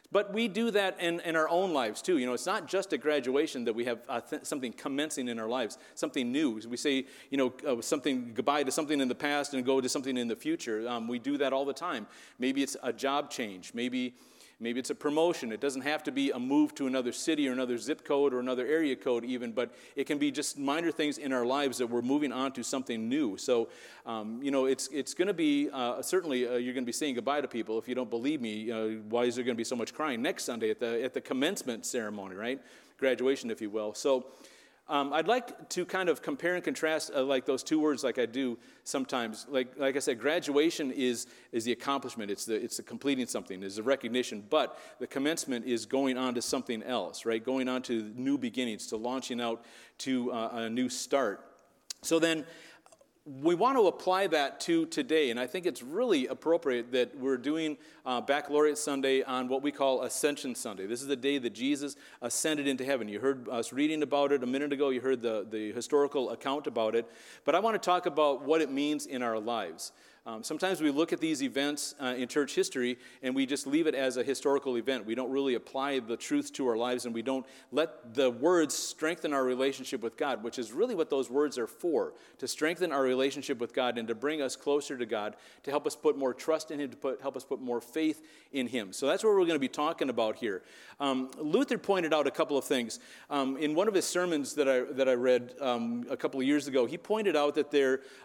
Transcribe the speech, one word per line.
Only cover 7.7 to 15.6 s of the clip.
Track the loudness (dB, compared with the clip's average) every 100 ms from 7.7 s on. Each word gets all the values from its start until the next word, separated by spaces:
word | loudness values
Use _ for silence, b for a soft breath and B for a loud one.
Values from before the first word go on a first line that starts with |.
| -2
something, | 0 0 0 -2 -2
goodbye | -2 2 2
to | 2
something | 0 0 0
in | 0
the |
past | 0 0 0 0
and | -2 2
go | 2
to | 2
something | -2 -2 -2
in | -2
the | -4
future. | -4 -4 -2 -4 -2
Um, | -4 -4
we | -4
do | -2 0
that | 2
all | 2 0
the |
time. | -4 -4 -6 -8 B B -4
Maybe | 0 0
it's | -2 -2
a | -6
job | -2 0 0 -2
change. | -6 -8 -8 -10
Maybe, | -4 -2 -2 -4 B B B B -8
maybe | -6 -4
it's | -4
a |
promotion. | -4 0 4 2 2 -4
It | -2